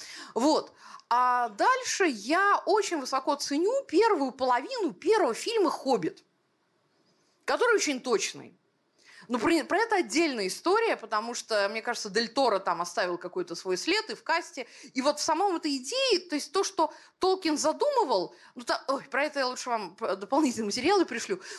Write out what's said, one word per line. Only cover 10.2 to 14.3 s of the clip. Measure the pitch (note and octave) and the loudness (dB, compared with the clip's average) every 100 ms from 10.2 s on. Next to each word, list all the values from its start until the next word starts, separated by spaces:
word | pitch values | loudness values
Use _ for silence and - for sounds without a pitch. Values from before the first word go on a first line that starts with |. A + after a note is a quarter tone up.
| E4 B3 F#3 | 0 0 -4
история, | - E4 G#4+ A#4 B3+ | -2 2 2 2 -2
потому | G#3+ G#3+ A#3 | -2 -4 -2
что, | A#3+ - G#3+ D4 | -8 -2 0 0
мне | A3+ | -2
кажется, | A#3 A#3 G#3+ | -4 -6 -2
Дель | G3 A#3 | -2 0
Торо | C#4 B3+ G3 | 2 2 2
там | F#3+ E3+ | 0 -2
оставил | E3+ - F3+ F3 | -2 -2 -2 -2
какой-то | F3 F#3 F3 | -6 -6 -6
свой | E3+ F#3+ D#3+ | -6 -4 -2
след | - G#4 G#4+ | 0 0 -2
и | |
в | - | -8
касте. | - | -2